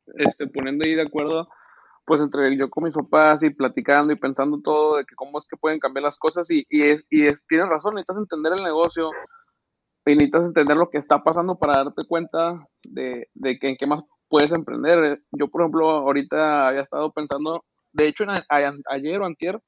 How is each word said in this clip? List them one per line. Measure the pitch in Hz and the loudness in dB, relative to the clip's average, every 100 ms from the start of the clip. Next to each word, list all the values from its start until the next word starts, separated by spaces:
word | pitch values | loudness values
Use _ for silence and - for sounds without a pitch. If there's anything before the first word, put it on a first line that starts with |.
| - - | -16 -2
este, | 147 - 143 | -2 -2 -6
poniendo | 139 135 143 | -6 -6 -4
ahí | 156 | -2
de | 160 | -2
acuerdo, | 151 151 147 160 170 _ _ _ _ _ - | -2 -4 -4 -4 -6 _ _ _ _ _ -2
pues, | 151 | 0
entre | 147 139 135 135 | 0 0 0 0
yo | 139 | -2
con | - | -4
mis | 165 | -4
papás | 151 135 156 156 151 | -4 0 4 4 4
y | 156 | 0
platicando | 143 131 117 120 143 147 | 0 -2 -2 2 2 2
y | 151 | 0
pensando | 135 135 139 147 | -4 -2 -2 -2
todo | 147 151 151 151 | 0 0 2 0
de | |
que | 135 - | -4 -10
cómo | 139 147 | -12 -12
es | - | -12
que | 156 | -6
pueden | 156 156 | -4 -2
cambiar | 143 131 | -4 -2
las | 143 - | -4 -2
cosas, | 160 175 170 | -2 -2 0
y, | 165 - | -2 0
y | 151 | 2
es, | 147 151 - | 4 2 2
y | 156 147 | 2 2
es, | 147 - | 0 0
tienen | 160 185 | 0 2
razón, | 156 180 | -2 -2
necesitas | 208 180 190 | -6 -6 -6
entender | 208 160 160 | -6 -4 -2
el | 185 | -2
negocio, | 185 156 170 170 160 151 - _ _ _ _ _ _ _ - | -2 0 0 -2 -6 -6 -16 _ _ _ _ _ _ _ 2
y | |
necesitas | 147 143 160 175 | 4 4 4 2
entender | 160 147 151 | 2 4 4
lo | 170 | 2
que | 147 | -2
está | 143 147 | 0 2
pasando | 160 165 180 180 | 2 0 -2 -2
para | 151 139 | 2 2
darte | 135 - 151 | 0 -6 -4
cuenta | 170 165 165 165 175 147 _ | -4 -4 -4 -4 -6 -14 _
de, | - 131 131 123 117 | -16 -10 -8 -8 -12
de | - 131 123 | -8 -6 -4
que | 135 | -4
en | 131 | -4
qué | 143 | -4
más | 147 151 _ _ | -4 -6 _ _
puedes | 151 147 | 2 2
emprender. | 165 - 120 143 170 151 147 _ | 0 -4 -4 2 4 4 -2 _
Yo, | 143 143 | -6 -4
por | - | 0
ejemplo, | 170 151 160 | 0 2 2
ahorita | 156 139 139 139 151 156 147 135 | 2 0 0 0 0 0 2 2
había | 135 | 0
estado | 139 143 151 | -4 -4 -6
pensando, | 156 147 139 151 165 - _ _ | -6 -8 -6 -6 -8 -10 _ _
de | 147 151 | 0 0
hecho, | 147 | 0
en | 208 | -4
a-, | 196 - | -4 0
a-, | 147 143 143 - | 0 0 -4 -8
ayer | 139 143 190 | -6 -4 -4
o | 190 | -4
antier, | 160 170 214 | -6 -6 -8